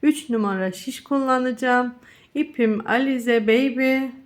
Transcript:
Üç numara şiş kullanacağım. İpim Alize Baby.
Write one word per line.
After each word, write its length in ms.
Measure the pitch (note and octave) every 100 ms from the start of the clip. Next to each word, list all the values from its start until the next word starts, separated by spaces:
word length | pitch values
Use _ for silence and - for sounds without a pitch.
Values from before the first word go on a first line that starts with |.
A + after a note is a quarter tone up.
Üç 280 | D4 D4+ -
numara 420 | A#3 G#3 F#3+ F#3
şiş 300 | F#3 - B3+
kullanacağım. 920 | - C#4 C4 B3+ B3+ A#3+ B3+ B3 B3 B3 - - _
İpim 520 | C#4 D4+ - A3+ G#3+ A3
Alize 560 | A3+ C4+ C4 A#3 A#3 G#3+
Baby. 680 | A3 C4+ A#3+ C4 C4 C4+ -